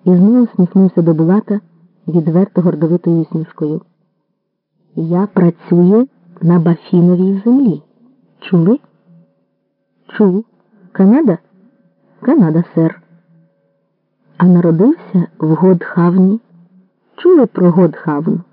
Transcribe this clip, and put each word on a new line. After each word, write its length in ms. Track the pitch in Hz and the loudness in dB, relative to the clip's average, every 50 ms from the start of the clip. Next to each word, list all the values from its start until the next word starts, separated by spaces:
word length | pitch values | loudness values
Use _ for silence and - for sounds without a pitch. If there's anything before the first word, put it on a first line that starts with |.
| _ | _
і 120 | 185 185 | 2 2
знову 280 | 180 190 208 240 254 240 | 2 4 2 2 2 0
всміхнувся 580 | - - - 180 175 - 190 190 185 - 185 | 0 0 -2 -2 0 2 0 0 2 0 0
до 120 | 170 170 160 | -2 0 0
Булата 460 | 156 160 170 185 214 208 - 202 208 _ _ _ _ _ _ _ _ _ | 0 0 0 0 -2 -2 -4 -8 -8 _ _ _ _ _ _ _ _ _
відверто 540 | - 156 175 156 165 160 180 196 196 _ - | -4 -4 -2 -2 0 -2 -2 -2 -2 _ -2
гордовитою 600 | 165 175 156 151 170 156 170 175 - 170 165 165 | -2 -2 -2 -2 -2 -2 -2 -2 -2 -2 -2 -2
усмішкою. 600 | 156 - - 160 160 - - - 160 147 156 170 _ _ _ _ _ _ _ _ _ _ _ _ _ _ _ _ _ _ _ _ _ _ _ | -2 -4 -8 -10 -10 -10 -10 -8 -8 -8 -8 -10 _ _ _ _ _ _ _ _ _ _ _ _ _ _ _ _ _ _ _ _ _ _ _
«Я 320 | - 165 165 170 180 202 | -10 -6 -4 -4 -4 -4
працюю 800 | 196 _ 196 175 170 165 _ - - 185 170 175 180 208 226 254 - _ _ _ _ - - | -2 _ 0 0 0 -2 _ -6 -2 0 2 2 4 2 2 0 -2 _ _ _ _ -14 -4
на 180 | 165 165 175 175 | -2 0 0 2
Бафіновій 840 | 160 175 170 - - - - 175 175 175 180 175 185 190 196 196 196 | 2 0 -2 -4 -4 -2 0 2 2 2 2 0 0 -2 -2 -2 0
землі. 360 | 233 247 277 277 220 151 151 _ _ _ _ _ _ _ _ _ _ _ _ | 0 0 2 0 0 -2 -4 _ _ _ _ _ _ _ _ _ _ _ _
Чули?» 400 | - - 185 170 165 185 240 - _ _ _ _ _ _ _ _ _ _ _ _ _ _ _ _ _ _ _ _ _ _ _ _ _ | -8 -2 -2 0 2 0 0 -2 _ _ _ _ _ _ _ _ _ _ _ _ _ _ _ _ _ _ _ _ _ _ _ _ _
«Чув. 380 | - - - 214 190 180 208 226 _ _ _ _ _ _ _ _ - | -20 -4 -2 0 0 0 -2 -8 _ _ _ _ _ _ _ _ -14
Канада?» 460 | _ - 190 196 226 294 339 226 170 - _ _ _ _ _ _ _ _ _ _ _ _ _ _ _ _ | _ 0 2 2 2 2 2 0 -2 -4 _ _ _ _ _ _ _ _ _ _ _ _ _ _ _ _
«Канада, 420 | - 247 311 311 185 160 156 170 170 - - | -2 0 2 2 2 2 0 -2 -4 -2 -4
сер». 260 | 170 160 165 - - _ _ _ _ _ _ _ _ _ _ _ _ _ _ _ _ _ _ _ _ _ _ _ _ _ _ _ | -2 -2 -2 -4 -8 _ _ _ _ _ _ _ _ _ _ _ _ _ _ _ _ _ _ _ _ _ _ _ _ _ _ _
«А 80 | - 170 | -2 2
народився 840 | 185 180 170 170 170 165 160 202 262 330 - - - - 180 170 - _ _ | 2 2 2 2 0 0 2 2 0 0 -2 -8 -4 -4 -4 -4 -4 _ _
в 160 | 156 156 160 | -2 -2 -2
Годхавні». 840 | - 180 190 185 170 - - - 175 170 175 175 190 185 190 202 233 _ _ _ _ _ _ _ _ _ _ _ _ _ _ _ | 0 2 0 0 0 -4 -6 -4 -2 -2 0 2 0 0 0 -2 -4 _ _ _ _ _ _ _ _ _ _ _ _ _ _ _
«Чули 300 | - - 349 370 311 240 | -4 0 2 4 4 2
про 260 | - _ 185 180 175 | 0 _ -2 0 0
Годхавн?» 680 | 165 185 180 160 151 - - 156 147 143 160 - - 170 - _ | 2 2 0 0 -2 -8 -10 -8 -6 -6 -4 -6 -6 -6 -8 _